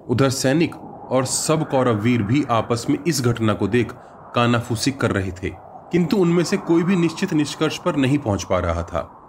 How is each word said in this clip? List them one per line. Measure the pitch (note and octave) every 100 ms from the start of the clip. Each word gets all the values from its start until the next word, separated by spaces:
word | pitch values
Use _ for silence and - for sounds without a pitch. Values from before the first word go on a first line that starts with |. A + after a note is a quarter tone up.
| -
उधर | A#2+ C3+
सैनिक | B2 C3 D3+ D#3+ - - - -
और | B2+ B2+
सब | - - D#3+ D3+
कौरव | C3+ B2 G#2
वीर | A#2 A#2+
भी | G2 C#3+ C#3
आपस | A2+ - A#2 -
में | C#3+ E3+
इस | C3
घटना | B2 A2+ A2
को | F#2+ G2+
देख | A#2+ A#2 - - - - B2
कानाफूसी | A#2+ A#2+ - A2+ C#3+
कर | C3+ A2+
रहे | G2 F#2+
थे, | F2+ F2+ - - - -
किंतु | F3 E3 G#3+
उनमें | E3+ F3
से | E3 G3
कोई | - E3+
भी | F3+ F#3+
निश्चित | E3 - F#3
निष्कर्ष | D#3 C#3+ - D#3 -
पर | F3+ D3
नहीं | B2+ C#3+
पहुंच | A#2 F#2+
पा | - F2+
रहा | E2+ E2+
था। | F2 E2 - -